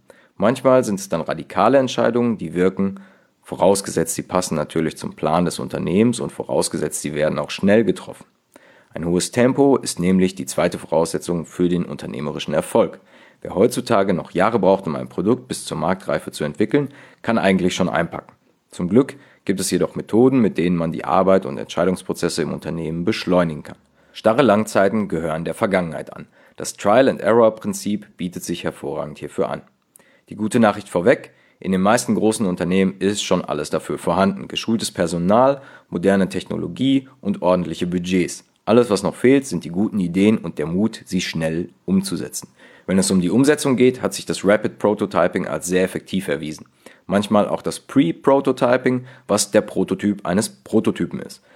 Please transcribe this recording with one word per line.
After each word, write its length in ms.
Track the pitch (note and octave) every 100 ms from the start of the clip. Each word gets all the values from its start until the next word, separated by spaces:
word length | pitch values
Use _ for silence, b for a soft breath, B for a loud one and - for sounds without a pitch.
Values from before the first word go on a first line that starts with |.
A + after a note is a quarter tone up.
| b b b -
Manchmal 460 | G2+ C3 C3 C3
sind 160 | A2+ G2
es 100 | -
dann 120 | E2
radikale 580 | D#2 D2+ D2 - G#2 C3+
Entscheidungen, 600 | B2+ B2 A#2 A#2 A#2+ G2+
die 160 | F2
wirken, 460 | E2+ F#2 F#2+ G2 G2 B B B B
vorausgesetzt, 720 | - - F2+ G2 F#2+ F#2 D#2+
sie 80 | -
passen 320 | - F#2 -
natürlich 420 | D#2 D2 D#2+ D#2+ -
zum 180 | -
Plan 300 | - D#2 E2
des 140 | F2 -
Unternehmens 600 | C2 D#2 D#2+ F2+ A#2 A#2
und 120 | -
vorausgesetzt, 680 | - - C#2+ F2+ D2+ D2+ -
sie 120 | D2+
werden 240 | D2 D#2 D2
auch 120 | D2+
schnell 340 | - G2 G#2+
getroffen. 400 | G2+ F2+ - - - _ _ b b b b
Ein 100 | -
hohes 260 | E2 F2 -
Tempo 460 | - A#2+ C3+ C#3 C3+
ist 220 | - -
nämlich 360 | F2 F#2+ F#2
die 120 | - -
zweite 320 | - F2 E2
Voraussetzung 640 | - D#2+ E2 D#2 - F2
für 240 | D#2 - F2+
den 160 | F2
unternehmerischen 680 | - C#2 - A#1 D2 C#2+ -
Erfolg. 460 | D2+ - A#2 E2+ - b b b b
Wer 140 | - E2+
heutzutage 580 | A#2+ - A#2+ A2 G2
noch 160 | E2+ D2
Jahre 300 | E2+ G2+ A#2
braucht, 260 | F2+ F#2+ -
um 80 |
ein 140 | C2+ B1+
Produkt 400 | - F#2 B2+ -
bis 160 | -
zur 120 | - D#2
Marktreife 540 | D#2+ F#2+ - D2+ -
zu 140 | -
entwickeln, 460 | E2 D2+ G#2+ C#3+ C3+ B B B
kann 160 | - A2+
eigentlich 360 | F#2 F#2+ F2+
schon 140 | - F#2
einpacken. 440 | D#2 E2+ D2 - - _ _ _
Zum 180 | - F2+
Glück 280 | G#2+ C#3 - b b
gibt 140 | - G2
es 120 | F#2+
jedoch 240 | F2+ E2 -
Methoden, 440 | - G#2+ B2+ C3
mit 160 | G2+ F#2+
denen 180 | E2+ F2
man 160 | E2
die 120 | D#2
Arbeit 400 | - F2 F#2+ F#2+
und 140 | C2 B1
Entscheidungsprozesse 840 | A1 - F#2 F#2 - F2 E2+ -
im 100 | D2
Unternehmen 520 | D2+ D#2 E2 D#2+ E2
beschleunigen 600 | F2 A2+ - F2+ F2 D2
kann. 140 | - - _ b b
Starre 300 | - A2 A#2
Langzeiten 640 | B2 G#2 A2 A2+ G2 A2 G2+
gehören 360 | E2 D#2+ D#2
der 100 | E2
Vergangenheit 600 | D#2+ A2 F#2 E2+ C#2 -
an. 120 | - - b b -
Das 180 | -
Trial-and-Error-Prinzip 1400 | - G2+ A2+ C3+ E2 - A#2 A2+ A2 G#2 G2 G#2 G#2 - -
bietet 280 | F2+ F2+
sich 180 | - F2
hervorragend 560 | F2 - C#2+ D2 D2+ D2
hierfür 320 | D2 - B1
an. 120 | - - _ _ b b b -
Die 80 | -
gute 240 | G#2 B2
Nachricht 280 | A2 G2+ -
vorweg: 440 | - F2+ C#3+ - b b b
In 140 | -
den 80 | F#2+
meisten 340 | G2 A#2+ -
großen 320 | G2+ G#2 G#2+ G2+
Unternehmen 480 | F2 F2 F#2 F#2+ F#2+
ist 240 | F#2+ G#2
schon 200 | - F2+
alles 260 | - D2+ D2
dafür 280 | D#2+ - D2
vorhanden. 480 | - F2 G2 F#2+ -
Geschultes 460 | - - A2+ A2+
Personal, 720 | - E2+ E2+ F2 A2 C3 C#3 B B B
moderne 380 | F#2 F#2+ G2 F#2
Technologie 800 | F#2 - F2 E2+ F2 C3 C3+ C3 B
und 220 | G2 G2
ordentliche 460 | F2 F2+ E2 E2 F2+
Budgets. 560 | F2 F2+ F#2 D#2+ - _ _
Alles, 260 | - A#2 A#2
was 120 | G2
noch 140 | F2+ -
fehlt, 300 | B2 C#3 C3+
sind 180 | E2+
die 60 | D#2
guten 280 | F2 G#2+ G#2
Ideen 400 | F2 F2 G#2 G#2+
und 200 | F#2+ -
der 80 | D#2+
Mut, 360 | F2+ A2 -
sie 160 | - F#2
schnell 500 | - E2 D#2+ E2 F2+ _
umzusetzen. 640 | - F#2+ G2 F2 - - - b b b -
Wenn 120 | F#2+
es 120 | F#2
um 100 | F#2+
die 100 | F2
Umsetzung 460 | G#2+ C#3 D3 C#3+ A#2
geht, 260 | B2+ B2+
hat 120 | -
sich 100 | -
das 200 | - E2
Rapid 340 | F#2 G#2+ G#2+ -
Prototyping 680 | G#2 G#2 G2 F#2 F2 F#2+ -
als 200 | D#2 E2+
sehr 160 | F2+
effektiv 460 | F#2 - - F#2 F2+
erwiesen. 380 | C#2+ D#2 D2+ - b b b -
Manchmal 420 | G2 G#2 G#2 F#2+
auch 140 | E2
das 180 | - -
Pre-Prototyping, 1300 | - C3+ E3 - - C3+ C#3 B2+ B2 B2+ B2+ B2+ B2+ B -
was 240 | G2+ -
der 120 | G#2+
Prototyp 600 | G2 - F#2 F#2+ G#2 G2+
eines 240 | - F2+ A2+
Prototypen 720 | - - A2 A2 - E2+ -
ist. 220 | - - b